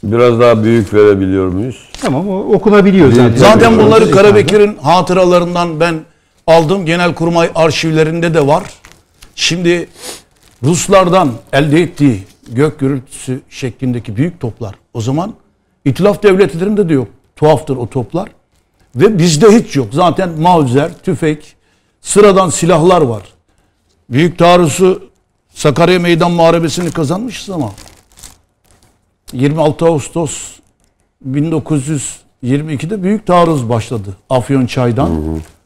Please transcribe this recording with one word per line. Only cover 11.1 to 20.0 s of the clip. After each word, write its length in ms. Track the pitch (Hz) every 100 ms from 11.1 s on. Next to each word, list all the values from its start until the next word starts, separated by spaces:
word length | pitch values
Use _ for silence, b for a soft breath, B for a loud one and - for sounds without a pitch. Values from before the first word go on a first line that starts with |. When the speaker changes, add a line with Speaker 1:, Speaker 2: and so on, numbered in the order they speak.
| 185 156 110 -
Speaker 3:
elde 280 | 135 151 151
ettiği 420 | 170 - 143 104 98 _ -
gök 320 | 120 151 -
gürültüsü 600 | 135 139 - - - 131 _
şeklindeki 680 | - 127 - 131 120 110 101
büyük 240 | 160 175
toplar. 360 | 120 - 107 - _
O 80 | 120
zaman 320 | 110 143 196 - _ _ _ _ 143
İtilaf 380 | 131 196 202
devletlerinde 680 | 208 185 196 165 190 214 185
de 40 |
yok. 140 | 147 117 _ _ _
Tuhaftır 420 | 151 156 - 127
o 100 | 120
toplar. 420 | 135 120 165 - _ _ _ _ _ _ 117
Ve 240 | 190 214
bizde 280 | 175 147 214
hiç 280 | 220 - 139
yok. 120 | 113
Zaten 380 | 131